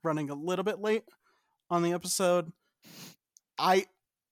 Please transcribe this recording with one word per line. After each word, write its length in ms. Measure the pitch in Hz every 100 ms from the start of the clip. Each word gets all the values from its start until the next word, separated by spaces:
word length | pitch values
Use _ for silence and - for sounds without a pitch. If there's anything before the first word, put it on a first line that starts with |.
running 260 | 160 156 143
a 60 | 143
little 280 | 165 185 196
bit 140 | 190
late 260 | 214 220 - _ _ _ _ _ -
on 140 | 175
the 100 | 170
episode, 600 | 175 180 - 180 175 165 - _ _ - - - - _ _ _ -
I, 280 | 165 190 - _ _ _ _